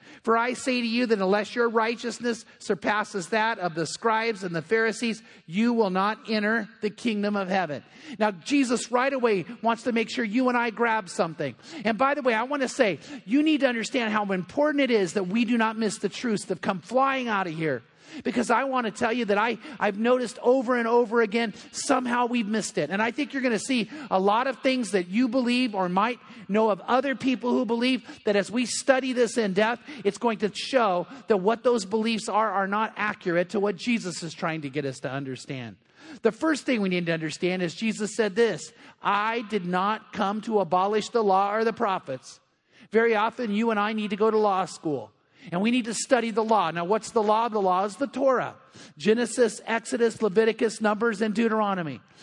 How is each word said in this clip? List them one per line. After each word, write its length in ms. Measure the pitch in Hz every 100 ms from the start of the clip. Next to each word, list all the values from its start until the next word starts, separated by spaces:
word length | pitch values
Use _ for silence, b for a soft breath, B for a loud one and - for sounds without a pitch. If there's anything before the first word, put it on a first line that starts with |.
| B B
For 120 | - 226
I 160 | 240
say 280 | 240 269 247
to 60 | 233
you 200 | 233 247
that 160 | 214
unless 320 | 190 208 208
your 160 | 247 233
righteousness 760 | 226 220 233 240 220 240 226 - B
surpasses 720 | - 196 240 208 202 202 160
that 300 | 226 220 220
of 140 | 180
the 120 | 160 156
scribes 580 | - 226 220 226 196
and 100 | 185
the 60 | 165
Pharisees, 640 | 160 226 226 220 240 208 - B B
you 260 | 180 233
will 180 | 233 202
not 280 | 190 202 220 -
enter 400 | 214 208 226 208 -
the 80 | 214
kingdom 440 | 208 240 208 202 202
of 120 | 185
heaven. 340 | 190 165 135 - B B 220
Now, 140 | 214
Jesus 580 | 180 - 285 240 240 -
right 220 | 240 269
away 340 | 269 233 196 - 240
wants 220 | 220 226
to 80 | 254
make 180 | 226 220
sure 140 | -
you 240 | 226 226 254
and 100 | 240
I 100 | 240
grab 400 | 196 233 220 180
something. 460 | - 170 156 143 110 B 320
And 120 | 208 214
by 180 | 269
the 80 | 294
way, 120 | 254
I 80 | 220
want 180 | 254 285
to 60 | 247
say, 300 | - 220 151 B 277
you 180 | 180 269
need 180 | 311 294
to 80 | 254
understand 440 | 233 214 269 220
how 120 | 214 208
important 500 | 190 175 - 294 285
it 80 | 262
is 240 | 226 180
that 140 | 202 185
we 180 | 226 226
do 100 | 240
not 220 | 220 220
miss 200 | 220 -
the 120 | 202
truths 360 | - 247 202 -
that 140 | 180
come 200 | - 190
flying 480 | - 254 269 269 240
out 180 | 202 185
of 80 |
here. 280 | 156 160 123 - _ B 302
Because 260 | - 240 226
I 140 | 233
want 220 | 269 254 226
to 40 |
tell 220 | - 233
you 140 | 247 214
that 100 | 202
I, 220 | 233 226 311 233
I've 200 | 202 196
noticed 400 | 226 254 240 -
over 340 | 240 262 233 247
and 120 | 226
over 320 | 240 233 233
again, 320 | 214 233 233 - B
somehow 520 | - - 262 247 240
we've 220 | 240 240 202
missed 320 | 220 - -
it. 100 | 143
And 140 | 196
I 80 | 226
think 240 | 233 285
you're 80 | 269
gonna 160 | 247 214
see 320 | - 254 196 302 254
a 80 | 190
lot 280 | 190 220 269
of 140 | 240
things 320 | 269 262 202
that 160 | 190 180
you 200 | 202 254
believe 460 | 262 240 247 254
or 160 | 202 180
might 280 | 185 220 240 - B 190
know 220 | 208 220
of 100 | 185 -
other 260 | 247 269
people 360 | 254 262 233 247
who 160 | 247 233
believe 360 | 233 247 254 - B
that 100 | -
as 160 | 202 185
we 140 | 226
study 480 | 240 - - 262 262
this 240 | 247 233 247
in 160 | 208
depth, 300 | 180 214 240 - 294
it's 120 | 196 -
going 220 | 240 214
to 120 | 202
show 520 | - - 262 214 180 175 B B
that 100 | 208
what 260 | 185 233
those 200 | 254 240
beliefs 460 | 185 220 220 220 -
are, 200 | 202 220
are 160 | 190 196
not 280 | 208 220 -
accurate 540 | 208 208 185 170 180
to 100 | 208
what 160 | 202 185
Jesus 460 | 240 226 175 156
is 100 | 165
trying 300 | - 170 160
to 80 | 143
get 160 | 139 139
us 140 | 127
to 100 | 143
understand. 680 | 135 135 127 - 135 117 92 _ B B 277
The 100 | 226
first 320 | 214 320 285
thing 160 | - 240
we 80 | 196
need 160 | 180 170
to 60 |
understand 480 | 160 160 - 180 185
is 140 | 170
Jesus 420 | - 226 208 214 -
said 180 | 226
this, 380 | 190 226 160 - - B B
"I 400 | - 202 220 233 208
did 160 | 214 175
not 480 | 180 196 214 -
come 260 | 185 196 214
to 180 | 214 214
abolish 500 | 175 180 196 214 208
the 120 | 233
law 300 | 208 190 202
or 100 | 214
the 120 | 226
prophets." 640 | 226 220 185 - 131 - - _ _ _ B 202
Very 240 | 220 226
often, 380 | 214 220 220 233
you 180 | 202 233
and 80 | 208
I 140 | 208
need 180 | 220 208
to 60 | 196
go 140 | 220
to 80 | 220
law 260 | 208 190
school. 480 | 180 - 165 135 107 _ _ B B
And 120 | 170
we 80 | 220
need 160 | 247 226
to 80 |
study 360 | 202 - 240 226
the 140 | 214
law. 260 | 220 220 165
Now, 120 | 165
what's 280 | 170 214 -
the 100 | 233
law? 260 | 208 214 233
The 120 | 214
law 240 | 190 180
is 120 | 208 196
the 120 | 277
Torah. 480 | 254 269 247 131 - - B B B
Genesis, 640 | 165 220 240 254 226 - -
Exodus, 540 | 226 - 247 233 -
Leviticus, 600 | 214 185 226 220 226 220
Numbers, 420 | 214 208 233 202
and 100 | 220
Deuteronomy. 680 | 214 233 220 202 190 156 120 - B